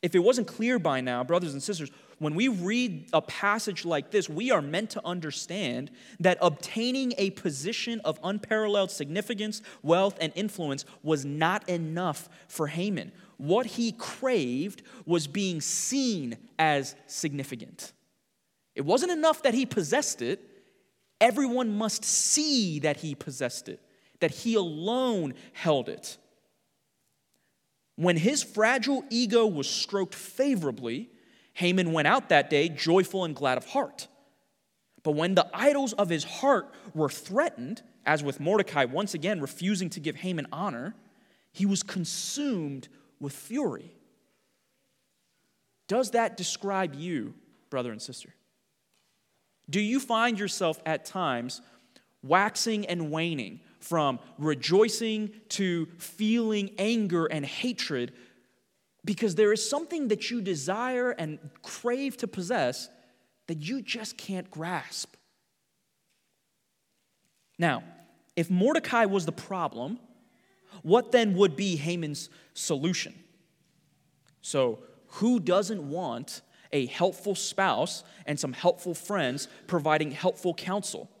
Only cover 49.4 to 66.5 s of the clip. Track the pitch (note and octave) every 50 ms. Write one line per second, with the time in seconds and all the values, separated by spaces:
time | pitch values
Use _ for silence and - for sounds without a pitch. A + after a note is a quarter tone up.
49.4 | _ _ _ _ _ - C#3+ G3 G#3 G#3+ A#3+ C4+ C4 - A#3+ A3 A3+ B3 A#3 F#3+
50.4 | G#3 F#3 - - F#3+ E3 D#3 - - D#3+ D#3+ C3+ - - - F#3+ F3+ D3+ B2+ A#2+
51.4 | A#2+ B2+ - - - _ _ _ _ _ _ - _ _ _ _ - C3 D#3 F3+
52.4 | G3+ G#3+ G#3 - - A#3 A3 G#3 G#3 - F3 F3 E3 D3+ D3 D#3+ E3 E3+ E3 C#3
53.4 | A2+ F#2 D#2 E3 _ _ _ _ - - E3+ E3 D3+ C#3 C3 A#2+ - - - -
54.4 | D3 D#3 D3+ B2+ A#2 D#3 E3+ G3 A3 A#3 A3 - A#3 A3+ A3 G#3+ G#3+ G3+ G#3+ -
55.4 | - _ - - G3 F#3 F3 E3+ D#3+ D#3+ - - - - - - G#3+ G#3+ A3+ A#3
56.4 | A#3 A3 G#3+ G#3 G3+ G3 - - G3 G#3+ A#3+ A3+ G#3+ F#3+ E3+ E3+ E3 - - D3+
57.4 | C#3 C#3 - - - B3+ A#3 - - - D#3+ B2+ A#2+ B2 - - - - _ _
58.4 | _ _ _ _ _ _ _ _ _ _ _ _ _ - G#3 - A3+ G#3+ E3+ D#3
59.4 | G#3+ G#3 G#3+ G#3 - - - D4 E4 E4 F4 E4 C#4+ A#3 G#3+ - - - A#3+ A#3+
60.4 | G3 F#3+ F#3 D3 C3 D#3 F#3 G#3+ A#3+ B3+ B3+ B3 B3 B3 A#3+ - E3 D3+ D3+ -
61.4 | - D3+ _ - - - - - - A#3+ A#3+ C4 C#4 C#4 - - - G3 - F#3+
62.4 | F3+ E3+ B3 G#3+ C#3+ B2 C3 - - - - - _ _ _ _ _ _ _ _
63.4 | _ - E3+ D#3 D3 E3 B3+ C#4 G#3 - - B3 A3 G#3+ - - - - G3 F#3
64.4 | - - - D#3 D#3+ E3+ F#3 D#3 - - - - - - _ _ _ _ _ _
65.4 | _ _ _ _ _ _ _ _ _ _ _ _ _ _ _ _ _ _ _ _
66.4 | _ _